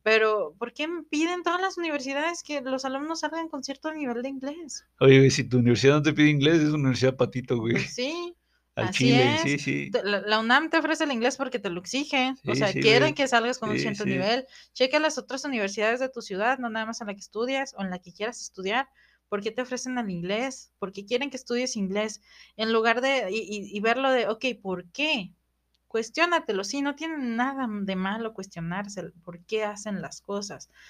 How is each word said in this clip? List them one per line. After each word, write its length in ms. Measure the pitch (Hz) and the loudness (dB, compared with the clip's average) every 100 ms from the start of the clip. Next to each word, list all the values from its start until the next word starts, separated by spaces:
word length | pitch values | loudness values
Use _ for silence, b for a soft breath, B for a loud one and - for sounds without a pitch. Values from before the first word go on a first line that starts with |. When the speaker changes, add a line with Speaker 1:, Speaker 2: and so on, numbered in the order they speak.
Speaker 1:
Pero, 520 | 214 220 220 214 156 - | 2 4 4 2 -2 -6
¿por 140 | 240 | -10
qué 160 | - 311 | -6 -6
me 140 | 349 | -6
piden 380 | - 294 330 359 | -4 0 0 0
todas 160 | 349 359 | 0 0
las 160 | 381 359 | -2 -2
universidades 640 | 339 285 254 277 320 339 | -4 -4 -4 -2 -2 -4
que 180 | - 294 | -6 -6
los 220 | 254 262 | -4 -4
alumnos 360 | 262 269 302 320 | -4 -4 -6 -6
salgan 280 | 302 320 320 | -6 -6 -8
con 140 | 285 | -8
cierto 300 | 262 277 311 | -8 -8 -8
nivel 300 | 311 277 233 | -6 -4 -4
de 80 | 262 | -6
inglés? 540 | 269 262 320 302 - - - | -8 -8 -10 -12 -16 -16 4
Speaker 2:
Oye, 200 | 135 135 | 8 10
güey, 120 | 135 | 8
si 140 | 139 | 4
tu 140 | 110 123 | 2 4
universidad 360 | 120 110 135 151 | 4 6 6 6
no 60 | |
te 100 | 151 | 4
pide 160 | 156 151 | 4 4
inglés, 240 | 147 143 165 | 6 6 6
es 120 | 151 | 4
una 80 | 151 | 2
universidad 360 | 135 110 127 127 | 2 2 2 2
patito, 420 | 120 127 - 123 | 0 -2 -2 0
güey. 160 | 113 | 2
Speaker 1:
Pues 200 | 117 - | 0 -2
sí, 400 | - 262 339 349 - _ _ _ | -4 -4 -4 -8 -12 _ _ _
Speaker 2:
Al 100 | - 110 | -4 -2
Speaker 1:
así 100 | - | 2
Speaker 2:
chile, 300 | 131 135 127 | 6 6 6
Speaker 1:
es. 80 | - | 4
Speaker 2:
sí, 160 | - 143 | 2 0
sí. 320 | 135 143 139 | 0 -4 -2
Speaker 1:
Te, 120 | 240 | -2
la, 200 | 190 202 | 0 -2
la 160 | 202 214 | 0 0
unam 320 | 226 262 311 | 4 2 4
te 80 | 330 | 0
ofrece 260 | 302 311 | 0 0
el 80 | 302 | -2
inglés 240 | 240 240 277 | 0 0 0
porque 220 | 269 240 | -4 -6
te 100 | 202 | -6
lo 120 | 175 | -8
exige. 500 | - 269 294 277 254 262 - | -6 -6 -2 0 -2 -2 -2
O 80 | |
Speaker 2:
Sí, 60 | - | 0
Speaker 1:
sea, 120 | 202 | 0
Speaker 2:
sí, 80 | 147 | 2
Speaker 1:
quieren 280 | 214 233 302 | 6 6 6
Speaker 2:
güey. 40 | |
Speaker 1:
que 140 | 294 269 | 2 2
salgas 300 | 240 233 254 | 2 2 -2
con 100 | 220 | -2
un 80 | 214 | -2
Speaker 2:
Sí, 60 | |
Speaker 1:
cierto 220 | 220 202 | -2 -2
Speaker 2:
sí. 40 | 202 | -2
Speaker 1:
nivel. 360 | 190 196 247 262 b b | 0 0 0 -4 b b
Checa 260 | - 262 302 | 0 2 4
las 180 | 311 285 | 2 -2
otras 260 | - 262 | -6 -6
universidades 560 | 285 247 202 202 214 247 | -4 -2 -2 0 0 0
de 80 | 262 | -2
tu 140 | 247 | -6
ciudad, 360 | - 185 226 262 | -8 -2 0 0
no 120 | 240 | -4
nada 160 | 220 220 | -6 -6
más 160 | 233 | -8
en 60 | 214 | -10
la 40 | |
que 60 | 202 | -10
estudias 540 | - 208 247 269 269 - | -10 -6 -2 -2 -4 -6
o 60 | |
en 80 | 190 | -6
la 80 | 180 | -6
que 160 | 180 | -10
quieras 260 | 170 214 233 | -8 -8 -6
estudiar. 480 | - - 190 240 269 _ _ _ _ | -12 -8 -2 -2 -2 _ _ _ _
¿Por 140 | 202 | -6
qué 80 | 214 | -4
te 100 | 220 | -6
ofrecen 380 | 247 254 254 247 | -6 -6 -6 -4
el 100 | 214 | -4
inglés? 640 | 175 180 208 262 254 - _ | -4 -4 -2 -4 -8 -16 _
¿Por 120 | 190 | -10
qué 140 | 196 | -8
quieren 240 | 202 247 277 | -4 -4 -2
que 80 | 254 | -8
estudies 400 | - 240 254 226 | -4 -2 -2 -2
inglés? 460 | 185 202 214 214 b b b b | -2 -2 -4 -6 b b b b
En 160 | 220 | 0
lugar 300 | 226 226 226 | 2 2 2
de, 280 | 262 269 190 | 2 2 0
y, 60 | 220 | -4
y, 360 | 196 208 202 208 | -4 -8 -8 -2
y 40 | |
verlo 300 | 220 240 269 | 0 2 2
de, 160 | 254 208 | 2 2
ok, 160 | 220 254 240 | 0 -2 -4
¿por 240 | 190 180 - | -4 -6 -8
qué? 480 | - 302 277 175 _ _ _ _ _ _ | -4 -2 -2 -6 _ _ _ _ _ _
Cuestiónatelo. 800 | 226 226 - 349 339 320 196 | -6 -4 0 2 2 0 -4
Sí, 160 | 196 285 | -4 -2
no 140 | 277 | -4
tiene 240 | 285 320 311 | -4 -6 -4
nada 500 | 247 226 254 269 247 | -4 -2 -2 -2 -4
de 240 | 208 196 | -4 -4
malo 380 | 190 190 220 226 | -2 -2 -4 -6
cuestionarse 680 | 226 190 170 165 185 202 202 | -8 -12 -10 -8 -6 -8 -10
el 120 | 165 | -12
por 280 | - - 170 | -14 -18 -18
qué 240 | - 220 | -6 -4
hacen 360 | 214 208 214 196 | -4 -6 -8 -6
las 220 | 139 - | -8 -12
cosas, 480 | - 202 202 139 - b | -8 -6 -8 -12 -18 b